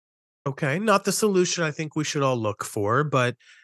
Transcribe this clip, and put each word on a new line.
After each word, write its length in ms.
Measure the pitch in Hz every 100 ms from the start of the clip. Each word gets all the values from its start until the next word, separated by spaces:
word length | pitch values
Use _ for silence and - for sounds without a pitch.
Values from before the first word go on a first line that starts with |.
| _ _ _ _ 139
Okay, 320 | 135 147 160
not 260 | 220 202
the 80 | 202
solution 500 | - 220 185 175 -
I 80 | 156
think 240 | 143 156
we 100 | 156
should 180 | 143 147
all 140 | 135 123
look 280 | 107 101
for, 400 | - 110 101 127
but 320 | 151 131 123 120 - -